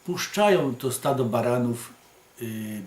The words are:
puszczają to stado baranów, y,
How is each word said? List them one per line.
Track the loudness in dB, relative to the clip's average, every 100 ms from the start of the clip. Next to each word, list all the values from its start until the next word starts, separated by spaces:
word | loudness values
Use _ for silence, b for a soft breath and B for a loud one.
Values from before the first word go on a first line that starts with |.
| -8
puszczają | -6 -4 2 4 6 2 -2
to | -4
stado | -2 0 0 2
baranów, | 2 2 2 0 -2 -8 -18 _ _ _ -12
y, | -8 -8 -8 -8